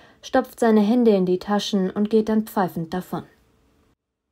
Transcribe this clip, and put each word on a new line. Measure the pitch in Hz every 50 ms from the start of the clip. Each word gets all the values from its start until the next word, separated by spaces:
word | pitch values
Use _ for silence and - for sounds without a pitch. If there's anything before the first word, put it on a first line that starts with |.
| - - _ _ -
stopft | - - 262 247 - - -
seine | 240 226 220 214
Hände | 208 202 240 247 240 226
in | 202 190 185
die | 180 180 180
Taschen | - 208 208 202 - - 220 196 185 190
und | - 208 208 208
geht | 226 220 220 220
dann | 220 214 214
pfeifend | - - 214 185 - - 175 165 160 180
davon. | 185 175 - 185 151 143 - _ _ _ _ _ _ _ _ _ _ _ _ _ _ _ _ _ _ _ _